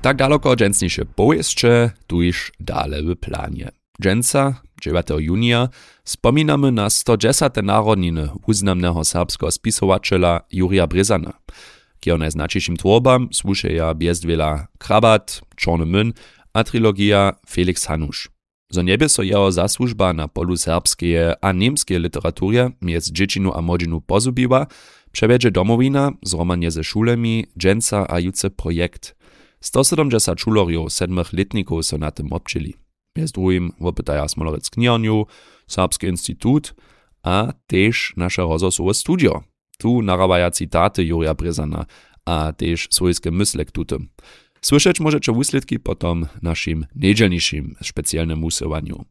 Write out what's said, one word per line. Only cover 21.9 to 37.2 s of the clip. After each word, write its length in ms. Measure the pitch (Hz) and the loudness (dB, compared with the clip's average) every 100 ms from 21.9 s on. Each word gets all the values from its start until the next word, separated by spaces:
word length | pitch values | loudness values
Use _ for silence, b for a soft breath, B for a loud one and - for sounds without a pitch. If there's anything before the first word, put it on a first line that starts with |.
| 90 | -2
literatury 680 | 85 - 85 - 95 117 123 - | -2 -4 -4 -2 0 2 0 -2
między 300 | 87 85 85 | -4 -4 -4
dziecinu 400 | 82 98 95 95 | -2 -2 0 -2
a 80 | - | -2
młodzinu 380 | 82 87 85 82 | -2 0 -2 -4
pozubiła, 680 | - 101 123 127 123 131 143 B B B B | 0 0 0 0 2 2 0 B B B B
przewiedzie 380 | - 110 120 120 | -2 2 4 4
Domowina, 600 | 92 98 117 135 139 139 - | 2 2 2 2 2 0 -4
zromanie 480 | 92 87 87 87 85 | -8 -2 0 0 -2
ze 140 | 80 | -4
szulemi, 600 | 80 104 117 117 117 113 - 85 | -4 0 0 2 0 -2 -6 0
dżęca 480 | 92 104 - 104 95 | 2 2 0 -2 -2
a 120 | 87 | -2
juce 300 | 87 - 98 | -2 -2 -6
projekt. 680 | - - 85 87 - - _ b b b b | -4 -4 -2 -4 -6 -20 _ b b b b
Sto 240 | - 127 | -2 0
siedemdziesiąt 560 | 139 156 147 113 - 85 | 2 2 2 2 0 -2
szulorjów 520 | - 107 87 82 78 | 2 2 2 0 -4
sedmych 400 | - 90 90 85 | -4 -2 -2 -2
letników 540 | 85 98 110 - 80 78 | -4 -2 -4 -4 -4 -4
so 120 | 78 | -4
na 120 | 76 | -6
tym 220 | - 73 | -6 -8
obczyli. 420 | 80 - - 73 - _ _ _ - | -8 -6 -8 -8 -12 _ _ _ -8
Między 160 | 160 | -6
drugim 400 | - 92 92 87 - | -2 0 0 -2 -4
wopytaja 480 | 87 85 - 73 73 | -6 -4 -4 -4 -4
Smolorec 420 | - 80 78 - | -4 -6 -6 -8
Knioniu, 560 | - 120 117 110 107 107 b b b b | -2 2 2 2 0 -2 b b b b
Serbski 400 | - 92 - 92 | -2 -2 -2 -4
Instytut 680 | 87 - - 113 147 - - b b b b | -4 -6 -4 2 2 0 -20 b b b b